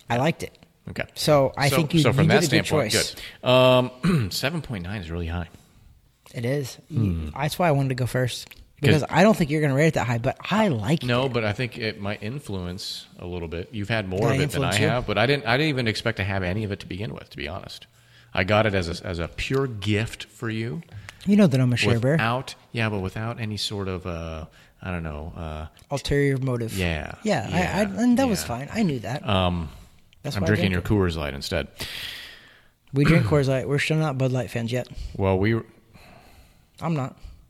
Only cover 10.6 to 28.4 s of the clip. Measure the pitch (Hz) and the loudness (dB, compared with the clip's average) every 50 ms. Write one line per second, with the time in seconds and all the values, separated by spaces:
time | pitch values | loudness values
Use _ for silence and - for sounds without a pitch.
10.6 | 220 202 143 110 101 104 160 - - 123 120 123 135 135 117 120 110 104 101 - | 4 2 2 0 0 0 0 0 0 0 0 2 0 0 0 0 0 0 -2 -2
11.6 | 127 117 - - 117 110 104 - 98 101 107 - 101 104 131 147 - - 101 95 | -4 -6 -4 -4 -4 -4 -4 -4 -6 -6 -6 -6 -6 -8 -8 -8 -8 -6 -6 -4
12.6 | 90 90 90 101 - - - - - - - - - 90 87 87 85 80 82 85 | -4 -6 -6 -8 -8 -10 -10 -12 -14 -16 -18 -14 -10 -8 -6 -6 -6 -6 -6 -6
13.6 | 92 - - 107 101 98 113 110 104 92 92 92 - - 135 135 147 143 - - | -8 -6 -6 -6 -4 -2 -2 -2 -2 -2 -2 0 2 2 2 2 0 0 0 -2
14.6 | - 87 92 107 107 107 113 123 120 - 104 101 110 127 143 139 - 113 117 131 | 0 0 2 2 2 2 2 0 -2 0 2 2 4 2 2 0 2 0 2 2
15.6 | 156 156 143 127 123 110 101 - - 117 110 - 98 98 98 98 95 87 92 110 | 2 0 0 0 0 0 -2 0 -2 -2 -2 -2 -2 -2 0 -2 -2 -2 -2 -2
16.6 | 110 98 101 92 - 87 - 90 107 131 - - - - - - 69 73 87 - | -2 -4 -6 -8 -8 -10 -8 -8 -8 -8 -8 -12 -14 -16 -12 -10 -8 -8 -8 -10
17.6 | - - - - - _ _ _ _ _ _ - - _ - 95 92 92 107 104 | -12 -14 -16 -18 -20 _ _ _ _ _ _ -20 -20 _ -2 -2 2 4 4 4
18.6 | 110 110 95 95 87 80 85 - - 98 87 82 82 80 - - - - 131 135 | 4 4 2 0 0 -2 -6 -6 -6 -6 -6 -4 -6 -6 -6 -8 -4 -2 -2 -2
19.6 | 139 131 117 101 95 110 104 101 113 117 - - - - - - - 113 110 110 | -2 -2 -6 -6 -2 0 0 0 0 -4 -6 -12 -16 -18 -14 -10 -8 -6 -4 -4
20.6 | 113 117 147 165 - - - - - - - - - 180 208 202 208 156 120 131 | -4 -6 -6 -8 -10 -12 -18 -18 -18 -18 -20 -8 0 4 6 6 6 6 6 4
21.6 | 131 123 123 - - - 117 117 110 131 151 160 110 113 120 131 135 - - - | 4 4 2 2 2 2 2 2 2 2 2 2 2 0 0 -2 -4 -8 -14 -18
22.6 | - _ - 117 113 110 104 101 92 95 - 110 110 113 117 120 117 107 107 98 | -20 _ -4 -2 -2 0 -2 -2 -4 -4 -6 -6 -6 -6 -6 -6 -6 -6 -4 -4
23.6 | - - 110 101 98 95 92 90 87 90 85 82 82 82 80 80 78 - - - | -6 -6 -4 -4 -4 -4 -4 -4 -6 -6 -6 -6 -6 -8 -8 -8 -10 -12 -16 -20
24.6 | - - _ _ - 92 90 87 82 80 76 73 73 87 - - 85 78 78 78 | -20 -20 _ _ -10 -8 -6 -6 -6 -6 -8 -8 -10 -10 -10 -10 -8 -8 -8 -8
25.6 | 78 - - - - _ 143 131 - - 143 143 143 139 135 131 131 135 123 120 | -10 -12 -14 -20 -12 _ -8 -6 -2 0 0 2 2 2 0 0 -2 -2 -2 -2
26.6 | 120 110 107 95 90 85 82 76 73 - - - - 214 196 - - - - 185 | -4 -4 -2 -2 -2 0 -2 -4 -6 -8 -12 -6 -2 0 0 0 -2 -2 0 0
27.6 | 185 - - 180 214 202 190 190 233 247 240 233 269 254 202 - | 0 0 0 -2 -2 -2 0 0 2 2 4 4 4 2 0 -2